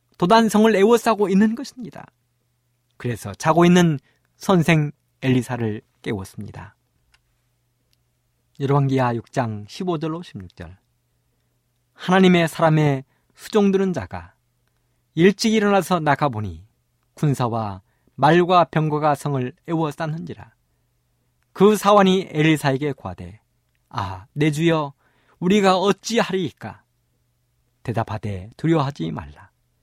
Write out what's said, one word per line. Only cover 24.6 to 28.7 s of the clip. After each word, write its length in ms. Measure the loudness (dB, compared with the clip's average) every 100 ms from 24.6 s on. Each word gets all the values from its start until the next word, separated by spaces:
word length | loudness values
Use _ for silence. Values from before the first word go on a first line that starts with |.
| 0 0 -4 -12 _ _ _ -6
우리가 380 | 0 2 4 2
어찌하리이까? 1040 | 0 -2 -2 -4 -2 -2 -6 -10 -18 -18 _ _ _ _ _ _ _ _ _ _
대답하되, 680 | -8 -6 -4 -6 -8 -10 -12 -6
두려워하지 540 | -2